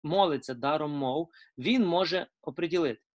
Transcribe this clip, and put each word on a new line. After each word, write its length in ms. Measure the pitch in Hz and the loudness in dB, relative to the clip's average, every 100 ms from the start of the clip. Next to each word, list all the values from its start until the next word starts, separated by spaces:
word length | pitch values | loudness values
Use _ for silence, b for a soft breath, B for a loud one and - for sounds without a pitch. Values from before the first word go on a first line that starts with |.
| 151 | 0
молиться 480 | 185 190 143 - | 2 2 0 -6
даром 380 | 120 135 151 151 | -4 0 0 -2
мов, 380 | 147 131 143 170 b b - | -2 -2 -2 -6 b b -6
він 280 | 143 254 196 | 0 4 4
може 420 | 170 185 180 - _ | 2 2 -2 -4 _
оприділити. 600 | - 156 170 175 151 110 _ | -12 -6 -2 0 0 -4 _